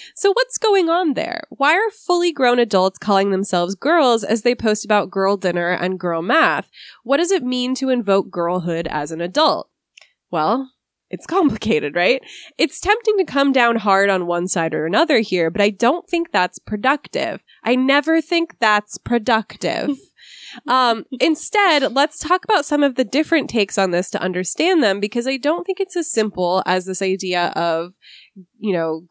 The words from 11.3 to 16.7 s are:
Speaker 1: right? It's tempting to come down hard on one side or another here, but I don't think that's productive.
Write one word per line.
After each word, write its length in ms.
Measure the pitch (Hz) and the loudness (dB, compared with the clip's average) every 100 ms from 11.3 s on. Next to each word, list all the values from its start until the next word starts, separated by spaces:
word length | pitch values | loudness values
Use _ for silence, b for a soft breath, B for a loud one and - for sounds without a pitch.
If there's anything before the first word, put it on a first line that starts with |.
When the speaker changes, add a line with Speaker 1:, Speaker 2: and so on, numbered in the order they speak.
| 359 320 - 214 156 147 170 | 0 0 0 -2 -2 0 0
Speaker 1:
right? 260 | 185 269 B B B B | 0 0 B B B B
It's 200 | 285 - | -4 -2
tempting 380 | 370 480 440 415 | -2 0 2 0
to 80 | 330 | 0
come 260 | 262 277 | 0 2
down 260 | 262 240 226 | 2 2 2
hard 340 | 202 190 202 | 2 2 4
on 160 | 190 175 | 2 0
one 200 | 175 180 | -2 -2
side 280 | 180 160 156 | -2 -2 -2
or 100 | 160 | 0
another 340 | 196 320 - | 0 2 2
here, 280 | 214 180 165 | 0 0 0
but 100 | 170 | 2
I 120 | 208 | 0
don't 360 | 196 240 339 - | 2 0 0 -2
think 240 | 339 339 | -4 -2
that's 280 | 196 180 - | 0 -2 -4
productive. 840 | - | -10